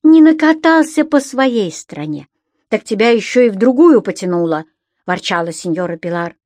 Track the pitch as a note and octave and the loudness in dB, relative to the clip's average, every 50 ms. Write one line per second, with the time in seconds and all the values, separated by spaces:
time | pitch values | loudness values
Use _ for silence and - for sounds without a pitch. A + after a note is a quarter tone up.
0 | - D#4 D#4+ E4 D#4 D#4+ D#4+ D#4 D#4 D#4 D#4+ D#4+ - E4 E4 D#4+ D4+ D#4 - D4+ | 6 6 6 8 6 6 4 2 0 0 0 2 0 2 2 2 0 0 -2 -4
1 | D4+ D#4 D4 C#4 C4+ - - B3+ C4+ C4 A#3+ A3+ G3 E3+ - - - _ - D3 | -2 0 0 -2 -2 -2 -4 -2 -2 0 0 -2 -4 -4 -8 -12 -18 _ -14 -12
2 | D3 D#3 D3+ C#3+ C#3 _ _ _ _ _ _ _ _ _ A3 G#3+ _ - A3 G3 | -10 -10 -10 -12 -12 _ _ _ _ _ _ _ _ _ -6 -6 _ -8 -4 -2
3 | A3 A#3+ A#3 A3+ G3 - - B3 B3 A#3 G3+ F#3+ A3 B3+ B3 B3+ E4+ E4+ D4+ A3 | 0 0 0 0 -2 -2 0 2 2 2 0 0 0 0 4 4 4 6 6 4
4 | - G3+ E3+ - F#3+ F3+ F3 F3 E3+ E3 D#3+ D#3 D#3+ _ _ _ _ _ _ _ | 2 -2 -8 -6 -6 -4 -2 -2 -2 -2 -4 -6 -6 _ _ _ _ _ _ _
5 | _ - F3+ F3+ - - F#3 E3+ E3+ E3+ D#3+ - - F3+ D#3+ F3+ F3+ E3+ E3+ E3 | _ -8 -8 -6 -4 -6 -4 -4 -4 -6 -10 -10 -6 -6 -4 -4 -4 -6 -8 -8
6 | - F3 E3+ E3+ E3+ E3+ - _ _ | -8 -8 -6 -6 -8 -8 -12 _ _